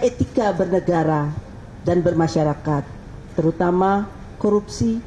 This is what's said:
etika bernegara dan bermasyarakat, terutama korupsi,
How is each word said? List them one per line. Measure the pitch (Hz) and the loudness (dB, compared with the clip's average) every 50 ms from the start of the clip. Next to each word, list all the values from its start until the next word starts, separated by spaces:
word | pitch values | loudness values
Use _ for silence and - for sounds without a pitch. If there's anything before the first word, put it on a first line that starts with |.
| 262 | 0
etika | 240 - - - - - 262 220 202 185 | 0 0 0 -4 0 0 0 2 2 2
bernegara | 170 190 175 180 180 175 - 175 165 160 156 156 147 147 147 151 - - - - - - - - - - 175 | 2 0 2 2 0 2 2 2 2 2 2 2 2 0 -2 -4 -6 -10 -12 -16 -16 -16 -16 -16 -6 -2 0
dan | 175 180 160 | 2 4 4
bermasyarakat, | 175 165 160 165 151 - 170 151 151 147 - - 156 147 143 - - - - - - - - - - - | 2 2 4 2 2 2 2 2 2 0 -2 -2 -2 -2 -2 -2 -4 -10 -16 -16 -16 -16 -16 -16 -8 -2
terutama | - 156 160 165 - 180 175 180 185 190 196 196 202 208 - - - - - - | 0 2 2 2 2 2 2 4 4 4 4 2 2 0 -4 -8 -14 -16 -16 -14
korupsi, | - - 208 208 208 202 - - - 240 226 226 233 - | -2 0 2 2 2 0 -2 -6 -2 0 0 0 -2 -4